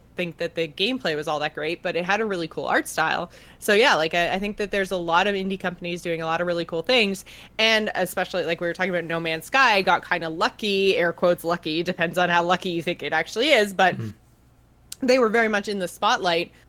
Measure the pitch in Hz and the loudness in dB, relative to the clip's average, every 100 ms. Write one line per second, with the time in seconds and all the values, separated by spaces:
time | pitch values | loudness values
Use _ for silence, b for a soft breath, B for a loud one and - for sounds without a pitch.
0 | - - 175 - 170 - 165 147 202 262 | -12 -6 -6 -4 -6 -4 -6 -2 -2 0
1 | 180 151 156 151 151 - 151 170 180 165 | -2 -4 -2 -2 -2 -4 -6 -4 -4 -4
2 | 175 208 220 185 160 - - 247 - - | 0 0 0 -4 -6 -6 0 0 0 -2
3 | 156 - 175 B B B - 208 269 175 | 0 0 -4 B B B 2 4 6 4
4 | 160 175 170 185 208 208 202 202 190 185 | 2 0 0 -2 -4 -6 -4 -2 -2 -4
5 | 170 170 202 196 190 190 180 175 175 170 | 0 2 2 0 -4 -4 -6 -6 -8 -6
6 | 170 165 160 165 175 170 165 165 165 254 | -6 -4 -2 -2 -2 -2 -4 -4 0 2
7 | 202 190 - B B - 220 220 214 - | 2 -2 -10 B B 0 2 2 0 -2
8 | 180 - 180 180 156 170 175 170 185 175 | -2 -2 -4 -4 -4 -2 -4 -2 -2 -2
9 | 165 165 165 160 - 269 254 202 190 175 | -2 -4 -2 -4 0 4 4 4 4 2
10 | - 180 165 160 226 - 208 196 190 180 | 0 -2 -2 -2 -2 -2 -2 2 2 4
11 | 170 - 180 175 165 170 160 156 170 180 | 0 2 2 2 0 -2 -2 -2 -2 -2
12 | 170 175 175 175 170 180 190 170 175 175 | -2 2 2 2 2 0 0 -4 -4 -4
13 | 143 160 165 220 285 254 208 98 185 131 | -2 -2 -2 -2 4 4 4 2 2 2
14 | 110 - _ _ _ _ _ _ _ - | -8 -12 _ _ _ _ _ _ _ -4
15 | 262 262 226 226 220 208 208 202 180 - | 2 4 4 2 2 0 -2 -4 -6 -2
16 | 208 247 185 170 170 b | 0 2 2 0 -2 b